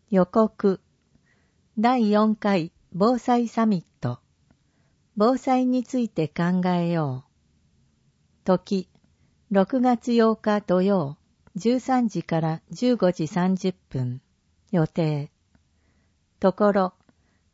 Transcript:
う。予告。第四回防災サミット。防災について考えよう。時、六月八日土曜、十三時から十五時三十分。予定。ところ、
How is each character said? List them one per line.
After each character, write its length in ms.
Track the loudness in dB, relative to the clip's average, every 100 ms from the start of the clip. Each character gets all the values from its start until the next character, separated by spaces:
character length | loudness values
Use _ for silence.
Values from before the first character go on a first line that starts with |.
| -2
う。 60 | 0
予 100 | 2
告。 540 | 2 0 0 -2 -2 _ _ _ _ _ _ _ _ _ -2
第 340 | 0 2 2
四 240 | 2 2 0
回 360 | 0 -2 -2 _ _
防 240 | -2 0 0
災 300 | 0 0 0
サ 180 | 0 0
ミ 180 | 0
ッ 20 | -4 _
ト。 180 | -8 -8 _ _ _ _ _ _ _ _ _ -2
防 200 | 0 0
災 280 | 0 0 0
に 180 | -2
つ 160 | -2 -4
い 100 | -4
て 180 | -2 -4
考 380 | -2 -2 0 0
え 200 | 0 0
よ 360 | -2 -4 -6 -12
う。 20 | _ _ _ _ _ _ _ _ _ _ _
時、 440 | -2 -2 -2 -6 -6 _ _ _ _ _ -4
六 300 | 0 0 0
月 320 | 0 0 0
八 220 | 2 2 0
日 260 | -2 -2
土 200 | 0 0
曜、 360 | 2 0 -2 -8 _ _ _ -6
十 240 | -2 -2
三 280 | 0 0 0
時 160 | -4
か 160 | -4 -2
ら 220 | -2 -4 -10
十 260 | -4 0 2
五 160 | 0
時 160 | 0 -4
三 280 | -2 0 0
十 180 | -4 -6 _
分。 320 | -6 -6 -8 _ _ _ _ _
予 140 | -2 -2
定。 440 | -2 -2 -2 -8 _ _ _ _ _ _ _ _ _ _ -2
と 140 | -2
こ 180 | 2 2
ろ、 220 | 2 0 -4 _ _ _ _ _